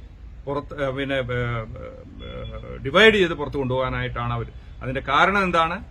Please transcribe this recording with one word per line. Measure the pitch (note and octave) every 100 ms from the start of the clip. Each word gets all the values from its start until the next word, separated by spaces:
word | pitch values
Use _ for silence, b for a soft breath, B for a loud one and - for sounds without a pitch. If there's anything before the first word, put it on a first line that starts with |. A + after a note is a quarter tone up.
| - - - -
പുറത്ത്, | C#3 C#3 - D3
ഏ, | C3+
പിന്നെ, | C3 C3+
ഏ, | C3+
ഏ, | B2 B2 A#2+ A#2+ A2 - A2+ - G1+ A1+ A#1+ B1 A1+ A1 A#2 -
ഡിവൈഡ് | C3 E3+ A3
ചെയ്ത് | G#3 F3
പുറത്ത് | D3 C3+ C#3+
കൊണ്ടുപോകാനായിട്ടാണ് | B2+ C3 B2+ B2+ B2 A#2+ A#2+
അവർ. | A#2+ A2 - b b
അതിന്റെ | A#2+ C3+
കാരണം | C3 D3 F3+ G3+
എന്താണ്? | F#3 E3+ D#3+ F#3+ -